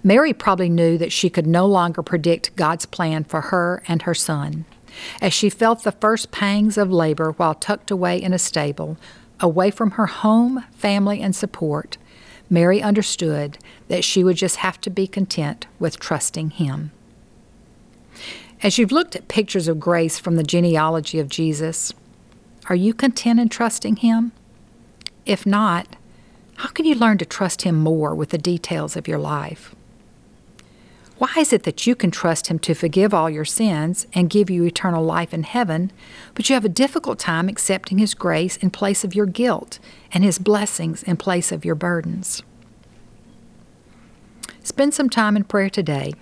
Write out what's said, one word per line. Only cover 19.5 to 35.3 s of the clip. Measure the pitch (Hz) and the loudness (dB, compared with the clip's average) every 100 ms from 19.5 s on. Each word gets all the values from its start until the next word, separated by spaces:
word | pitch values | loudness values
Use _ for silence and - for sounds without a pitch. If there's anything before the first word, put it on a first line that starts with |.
| 190 165 | 0 0
of | 160 | -2
grace | 175 170 165 - | 0 2 0 -2
from | 185 165 | 0 0
the | |
genealogy | 147 175 175 160 156 165 151 160 | 2 2 4 4 2 0 -2 -4
of | 143 | -4
Jesus, | - 160 147 160 165 - - - - - - _ - - | -2 -2 -2 -4 -6 -8 -10 -20 -20 -20 -20 _ -20 -2
are | |
you | 180 202 | 0 0
content | 226 269 - 233 233 | 2 0 2 2 4
in | 233 | 2
trusting | - 233 - 208 208 | 0 -2 -2 -2 2
him? | 233 226 233 - - - - - - - - _ - | 4 2 0 -6 -20 -20 -20 -20 -20 -20 -20 _ -4
If | 196 | -2
not, | 202 202 214 175 - - - - - - _ - | 2 2 2 0 -4 -20 -20 -20 -20 -20 _ -14
how | - | -10
can | - | -2
you | 320 262 | 0 4
learn | 226 202 | 4 2
to | |
trust | 175 - 185 - | -2 -4 -4 -2
him | 185 160 | 0 2
more | 156 160 151 156 | 2 2 0 -2
with | 151 | -4
the | 165 | -2
details | 175 175 - 160 151 165 | -2 -2 -4 -6 -6 -8
of | 156 | -6
your | 151 | -4
life? | 147 147 156 160 - - - - _ - _ - - - - - - - - - | -4 -6 -8 -14 -18 -20 -20 -20 _ -20 _ -20 -20 -20 -20 -20 -20 -20 -20 -4
Why | 269 330 | 0 2
is | 302 | 2
it | 220 | 2
that | - - 233 | 0 -2 0
you | |
can | 247 185 | 2 0
trust | - 170 160 - | 0 -2 -2 -2
him | 165 | -4
to | - | -2
forgive | 156 170 190 208 | -2 0 2 4
all | 196 160 | 4 0
your | 156 | -2
sins | 151 - 220 156 156 180 - | -4 0 0 2 -2 -4 -4
and | 180 175 | 0 2
give | 202 190 | 4 2
you | 175 | 2
eternal | 170 170 190 165 | 0 0 -2 0
life | 160 170 170 | 0 0 -2